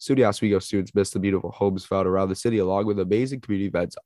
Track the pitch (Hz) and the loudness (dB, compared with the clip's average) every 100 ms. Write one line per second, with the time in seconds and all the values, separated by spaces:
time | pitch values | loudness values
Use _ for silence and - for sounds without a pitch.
0 | - 131 110 98 107 98 - 101 92 101 | 0 2 4 2 2 0 0 -4 -2 0
1 | 98 95 98 95 85 - 101 95 - 98 | 0 0 0 0 -2 -2 0 0 -2 0
2 | 92 95 95 95 120 110 92 98 107 101 | 2 2 0 -2 0 0 2 0 0 -2
3 | 90 107 131 135 - 98 98 87 87 - | 0 0 0 -6 -4 -4 -2 -2 -4 -6